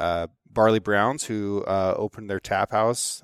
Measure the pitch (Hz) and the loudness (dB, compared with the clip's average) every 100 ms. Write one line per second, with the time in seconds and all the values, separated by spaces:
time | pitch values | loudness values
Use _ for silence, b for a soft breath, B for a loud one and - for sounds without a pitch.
0 | 85 85 82 _ _ - 110 110 95 101 | -2 -2 -4 _ _ 2 4 4 2 2
1 | 110 147 - 107 101 101 - 98 95 - | 2 0 -6 -6 -4 -4 -2 0 0 0
2 | 107 - 104 95 - 98 101 107 113 120 | -4 -8 -8 -8 -2 -2 0 0 0 0
3 | - - | -6 -8